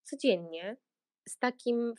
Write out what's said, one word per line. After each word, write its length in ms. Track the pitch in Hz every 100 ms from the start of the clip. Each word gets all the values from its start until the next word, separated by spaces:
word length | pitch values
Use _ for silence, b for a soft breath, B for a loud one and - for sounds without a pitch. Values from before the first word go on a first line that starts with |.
codziennie, 720 | - 285 269 180 170 165 185 247 _ _ _ _ -
z 100 | -
takim 560 | 247 247 240 240 233